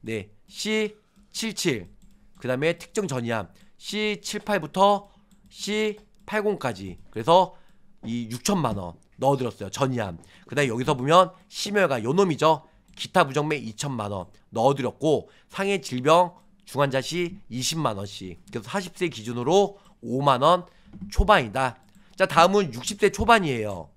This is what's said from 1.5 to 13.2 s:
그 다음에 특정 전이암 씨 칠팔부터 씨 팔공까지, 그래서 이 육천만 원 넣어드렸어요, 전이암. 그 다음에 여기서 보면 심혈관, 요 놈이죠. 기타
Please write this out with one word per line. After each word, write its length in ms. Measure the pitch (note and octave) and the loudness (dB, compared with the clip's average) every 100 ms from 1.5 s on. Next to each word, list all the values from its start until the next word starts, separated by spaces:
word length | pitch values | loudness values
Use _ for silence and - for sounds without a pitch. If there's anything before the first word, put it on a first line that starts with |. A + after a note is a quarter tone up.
| G3 F3+ A#2+ F2 - - - _ - | -4 -4 -4 -8 -20 -20 -20 _ -14
그 100 | B2 | -6
다음에 300 | B2+ D#3 E3+ | -2 0 -2
특정 280 | - - G3 | -6 -6 -4
전이암 400 | C3 A#2 A#2 F#2+ - - - | -4 -2 -4 -6 -14 -20 -20
씨 440 | - G3+ G#3+ G#3 | -8 -4 -2 -4
칠팔부터 880 | - G#3 G#3 G#3 D3+ F#3+ G3 G3+ - _ _ _ _ | -8 -10 -2 -2 -2 2 4 4 -2 _ _ _ _
씨 500 | - - G#3+ G#3+ G#3 - _ - | -14 -6 -2 -2 -4 -14 _ -6
팔공까지, 720 | G#3+ G#3 G3 C3 G2 F#2+ E2+ - | -2 -2 -2 -4 -6 -10 -14 -14
그래서 460 | - A#2 F3 F#3 - - - - - | -8 4 4 4 -4 -20 -20 -20 -16
이 240 | - A#2 A#2 | -8 -6 -6
육천만 460 | A#2+ - G3 C3+ G2+ | -6 -2 0 0 -4
원 180 | F2 E2+ _ - | -8 -14 _ -2
넣어드렸어요, 540 | C3 C#3 B2 - G2 | 0 2 0 -6 -12
전이암. 480 | - C#3 B2 G#2 E2+ - - - | -2 -2 0 -6 -8 -16 -20 -8
그 80 | |
다음에 140 | B2+ C#3+ | -2 0
여기서 260 | A2+ C3 | 0 -2
보면 380 | C#3 C3 E3+ F3+ - _ | -2 4 6 6 0 _
심혈관, 560 | - G#3 G#3 F3+ C#3+ | -10 -4 0 2 0
요 80 | A2+ | 0
놈이죠. 540 | E3 G3 C3+ D3+ D3+ - _ _ | 2 2 2 2 2 -4 _ _
기타 300 | - - F#3+ | -16 -2 2